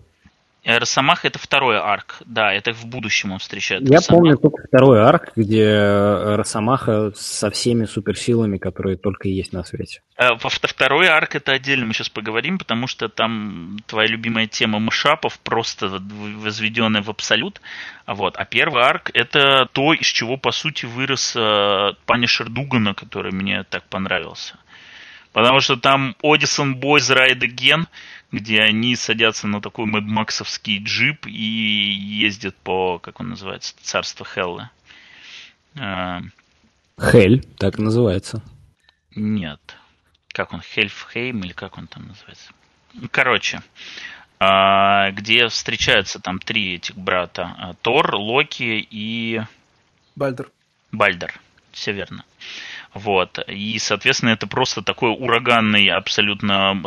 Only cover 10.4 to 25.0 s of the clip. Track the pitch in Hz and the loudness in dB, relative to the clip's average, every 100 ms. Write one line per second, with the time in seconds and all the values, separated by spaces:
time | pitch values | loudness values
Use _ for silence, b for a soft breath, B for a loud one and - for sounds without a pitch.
10.4 | 135 - - - 131 143 180 156 165 147 | -2 -4 -4 0 2 4 4 4 2 -4
11.4 | - 135 135 135 113 110 113 - 107 113 | -2 -2 0 0 0 -4 -6 -8 -4 -4
12.4 | 135 185 - 117 127 - 113 - 113 113 | -2 -4 -2 -4 -4 -6 -6 -2 -2 -2
13.4 | 104 85 85 104 - 110 113 113 117 113 | -6 -8 -10 -14 -6 0 0 0 -2 -2
14.4 | 110 - 117 107 110 - 147 160 120 - | -2 -2 0 0 -2 0 2 2 -2 -6
15.4 | - 113 113 - 101 95 98 104 104 104 | -4 -4 -4 -4 -6 -6 -10 -12 -12 -8
16.4 | 107 107 110 117 110 107 104 104 - 110 | -8 -4 -4 0 0 0 -2 -6 -2 0
17.4 | 190 - B B B B - 101 92 - | -2 -10 B B B B -10 -4 -4 -4
18.4 | - 117 156 123 131 175 - - 120 147 | -4 0 0 4 2 2 -2 -2 0 2
19.4 | 139 135 123 147 143 151 123 - 117 131 | 4 4 2 2 2 2 0 -2 -2 -2
20.4 | 123 - 156 - 123 120 135 127 - 120 | -2 -2 -6 -8 -8 -6 -2 -2 -2 0
21.4 | 110 104 101 98 101 - - 120 120 - | 2 4 4 2 0 -2 0 2 2 0
22.4 | 117 117 139 127 104 98 110 101 95 95 | -2 -6 -2 0 0 -2 -8 -8 -6 -4
23.4 | 98 95 95 92 - 95 95 92 82 82 | -4 -4 -6 -10 -8 -6 -4 -4 -6 -12
24.4 | - - _ B B B | -16 -16 _ B B B